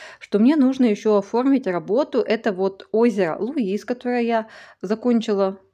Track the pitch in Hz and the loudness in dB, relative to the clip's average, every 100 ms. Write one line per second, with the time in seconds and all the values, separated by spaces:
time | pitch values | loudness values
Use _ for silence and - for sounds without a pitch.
0 | - - - 208 233 311 254 262 247 202 | -20 -20 -4 2 4 4 2 2 2 2
1 | 220 208 202 226 262 277 - 175 160 214 | 2 2 2 -2 2 0 0 -4 -2 -2
2 | 285 262 - 220 226 180 190 190 - 214 | 0 -2 0 0 -2 -2 -4 -6 -6 0
3 | 240 208 175 151 214 302 202 202 - 247 | 2 2 -2 -2 -6 -4 -4 -4 -6 -8
4 | 247 247 233 226 220 - - - 190 226 | -4 -2 0 -2 -4 -14 -20 -12 -6 -4
5 | 247 240 226 202 196 196 _ | 0 0 0 0 -2 -4 _